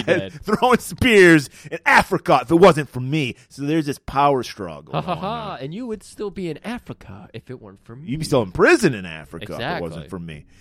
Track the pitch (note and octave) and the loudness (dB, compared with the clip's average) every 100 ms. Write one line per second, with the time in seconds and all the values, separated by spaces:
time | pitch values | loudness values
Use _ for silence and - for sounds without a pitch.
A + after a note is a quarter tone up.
0 | D3 F3+ F#2+ D3 - G#3+ B3 A#3+ - - | 0 -2 -4 -10 -4 0 2 2 0 -2
1 | B3+ G#3 F3+ D#3 B2+ - D3 E3+ C#4+ B3+ | 4 8 8 8 2 -12 -14 -6 2 2
2 | - E3+ - C#3 A#2+ E3 F#3 D3 C#3 B2+ | 2 -2 2 0 4 6 6 6 -2 -8
3 | B2+ D#3 B2+ - _ - C#3+ D#3+ D3 B2 | -4 -2 -4 -6 _ -10 -4 -2 -2 -6
4 | - C3+ C#3+ C3 - - F2+ D2 D#2 D3+ | -6 0 2 2 -2 -10 -12 -12 -10 -8
5 | E3+ E3 F#3+ A#3 G#3 C#3 C#3 F#3+ B3+ A3 | -6 -8 -8 -10 -12 -12 -12 -12 -12 -12
6 | - - G#3 F3+ F3 D3 G3 A#3+ - - | -14 -12 -12 -8 -10 -10 -12 -14 -14 -18
7 | - D3+ F3+ A2+ - B2+ G#2 G2 - A#2+ | -18 -20 -20 -20 -18 -20 -20 -20 -20 -16
8 | D3+ D3+ D#3+ C3+ F#2+ D3 B3+ F4 F#3+ G#2+ | -8 -8 0 0 0 2 4 4 2 -2
9 | F2+ D#2+ D2+ E2+ G2+ D#2 B2+ F3 E2+ D#2+ | -8 -14 -14 -14 -12 -8 -8 -8 -8 -12
10 | C#2+ F#2 E2 D2 - _ | -12 -12 -12 -14 -18 _